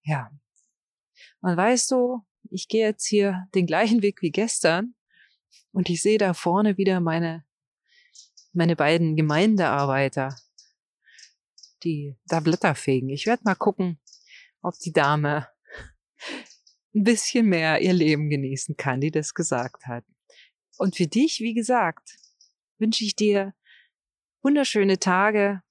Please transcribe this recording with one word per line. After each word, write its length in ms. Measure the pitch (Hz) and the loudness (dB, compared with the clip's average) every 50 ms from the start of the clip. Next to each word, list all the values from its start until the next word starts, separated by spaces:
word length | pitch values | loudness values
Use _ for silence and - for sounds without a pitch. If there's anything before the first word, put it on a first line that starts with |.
Ja. 280 | _ 151 156 135 120 110 143 - _ _ _ _ _ _ _ _ _ _ _ _ _ _ _ _ - - _ _ | _ -4 -4 -4 -6 -12 -18 -20 _ _ _ _ _ _ _ _ _ _ _ _ _ _ _ _ -20 -20 _ _
Und 160 | - 185 175 | -4 -2 0
weißt 340 | 165 190 226 254 240 - - | 2 2 2 2 2 0 0
du, 340 | 262 254 247 247 254 240 _ _ _ _ _ - | 0 0 2 0 -2 -6 _ _ _ _ _ -12
ich 180 | - 190 - _ | -12 -12 -8 _
gehe 180 | - 220 220 | 0 0 0
jetzt 200 | 214 208 - - | 0 -2 -4 -4
hier 420 | - 214 208 202 202 185 185 185 - - | 0 2 2 2 2 -2 -4 -8 -4 -2
den 120 | 190 180 | 0 0
gleichen 360 | 160 156 175 220 214 226 233 | 2 2 2 2 4 2 2
Weg 200 | 196 202 - - | 2 0 -2 -2
wie 80 | - 165 | -6 -4
gestern 640 | - 185 214 233 - - - 165 165 175 214 247 240 _ _ _ _ _ _ _ _ _ _ _ _ _ _ _ | -2 -2 -2 -2 -4 0 2 2 2 2 -2 -8 -12 _ _ _ _ _ _ _ _ _ _ _ _ _ _ _
und 180 | - 190 175 - | -4 -4 -2 -2
ich 120 | 175 165 | -2 0
sehe 160 | - 202 214 214 | 2 2 2 2
da 160 | 208 185 175 | 2 0 0
vorne 420 | - - 175 170 196 214 214 196 | -2 0 0 2 2 2 2 2
wieder 240 | 190 196 190 190 180 | 2 0 0 2 0
meine, 440 | 170 165 160 165 170 165 160 165 - _ _ _ _ _ _ _ _ _ _ _ _ _ _ - - _ _ - _ _ | 0 0 0 -2 -2 -4 -6 -10 -14 _ _ _ _ _ _ _ _ _ _ _ _ _ _ -20 -20 _ _ -20 _ _
meine 240 | _ 175 165 170 165 | _ 0 2 2 2
beiden 400 | - 147 147 160 170 165 160 156 | 2 2 2 4 4 2 2 2
Gemeindearbeiter, 1200 | 156 156 151 147 156 190 220 220 190 170 135 110 143 143 139 131 135 139 135 - 143 131 135 139 - _ _ _ - - _ _ _ _ _ _ _ _ _ _ - - _ _ _ _ _ _ - - - _ _ | 2 2 2 2 2 4 4 4 2 2 2 0 0 0 0 0 0 0 0 -2 -4 -6 -6 -8 -14 _ _ _ -20 -20 _ _ _ _ _ _ _ _ _ _ -20 -20 _ _ _ _ _ _ -20 -20 -20 _ _
die 340 | - 170 160 147 143 143 135 _ _ | -4 -4 -4 -4 -6 -12 -14 _ _
da 140 | - 170 165 | -4 -4 0
Blätter 340 | 151 165 165 - - 180 139 | 0 0 0 2 0 0 0
fegen. 340 | - - - 131 131 127 131 | 0 -2 0 0 0 0 -4
Ich 180 | 139 143 - | -6 -4 -2
werd 180 | 220 240 240 - | -2 -2 0 0
mal 100 | 214 185 | -2 -2
gucken, 460 | _ - 214 190 - 185 180 165 _ _ - - _ _ _ - - - _ _ _ | _ 0 -2 0 0 -4 -4 -4 _ _ -20 -20 _ _ _ -20 -20 -20 _ _ _
ob 160 | - 175 175 - | -10 -10 -10 -8
die 140 | - 170 | -12 -2
Dame 560 | 156 165 143 143 151 151 147 147 147 151 - - _ _ _ _ - - - - _ _ _ _ _ _ - - 285 254 - - - _ _ _ _ _ _ _ _ | 0 2 2 2 2 0 0 -2 -2 -4 -6 -10 _ _ _ _ -20 -20 -20 -20 _ _ _ _ _ _ -14 -14 -14 -14 -16 -20 -20 _ _ _ _ _ _ _ _
ein 100 | 214 196 | 2 2
bisschen 420 | 220 233 214 - - - 247 226 | 2 2 2 0 -2 0 2 2
mehr 340 | 208 180 165 160 160 156 - | 2 2 2 2 0 0 2
ihr 120 | - 185 | 2 2
Leben 380 | 185 180 160 156 156 147 151 147 | 4 4 4 2 2 2 0 -2
genießen 460 | 147 139 139 131 135 131 - - 151 | -2 -2 -4 -6 -6 -8 -8 -8 -8
kann, 240 | - - 139 127 135 | -6 -4 -4 -2 -2
die 100 | 139 156 | -2 -2
das 240 | 156 156 151 - - | -2 -2 -4 -4 -8
gesagt 520 | - 165 - 135 120 123 131 - - - | -8 -6 -4 -4 -4 -4 -6 -10 -14 -12
hat. 180 | 127 120 120 - _ _ _ _ _ _ _ _ _ _ _ _ _ _ | -10 -10 -12 -12 _ _ _ _ _ _ _ _ _ _ _ _ _ _
Und 200 | - - 190 - | -4 -4 -4 0
für 100 | - 180 | -2 -4
dich, 340 | 151 - 220 285 320 - - | 0 2 2 2 2 0 -4
wie 140 | 220 233 220 | -6 -4 -2
gesagt, 640 | 240 220 247 254 240 202 165 - - _ - - _ _ _ _ _ - _ _ _ _ _ _ _ | -2 -2 0 0 0 0 -2 -4 -8 _ -20 -20 _ _ _ _ _ -20 _ _ _ _ _ _ _
wünsche 260 | 220 220 226 - 226 | -2 -2 0 -2 -4
ich 100 | 202 - | -4 -4
dir 400 | - 214 208 202 202 196 196 - _ _ _ - _ _ _ _ _ _ _ _ _ _ _ _ _ | 0 0 2 2 0 -2 -4 -10 _ _ _ -20 _ _ _ _ _ _ _ _ _ _ _ _ _
wunderschöne 560 | - 277 294 294 269 - - 214 196 196 190 185 | -2 0 2 2 0 0 0 2 2 2 2 2
Tage. 640 | - 190 180 185 196 214 214 208 202 202 202 190 _ _ | 2 0 2 4 2 2 2 2 0 0 -2 -6 _ _